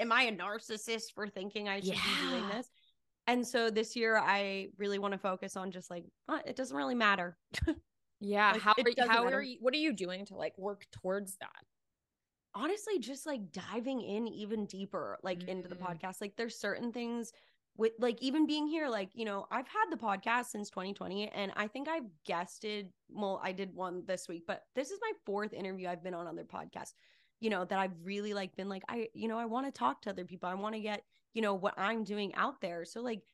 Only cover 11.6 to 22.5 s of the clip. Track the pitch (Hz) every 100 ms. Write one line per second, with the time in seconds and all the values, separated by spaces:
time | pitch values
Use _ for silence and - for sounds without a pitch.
11.6 | - _ _ _ _ _ _ _ _ 196
12.6 | 294 415 440 370 226 269 311 269 185 190
13.6 | 165 220 240 262 - 208 233 180 208 220
14.6 | 202 190 196 175 110 - 190 180 180 185
15.6 | 180 180 180 165 185 185 202 - 226 -
16.6 | 202 - 240 240 233 233 226 - _ _
17.6 | _ - 220 226 240 226 262 311 302 302
18.6 | 294 320 294 214 190 - 214 202 - 240
19.6 | 254 427 427 226 220 196 226 247 - 208
20.6 | 202 190 190 196 185 196 208 - 196 -
21.6 | 214 262 285 330 220 - - 170 185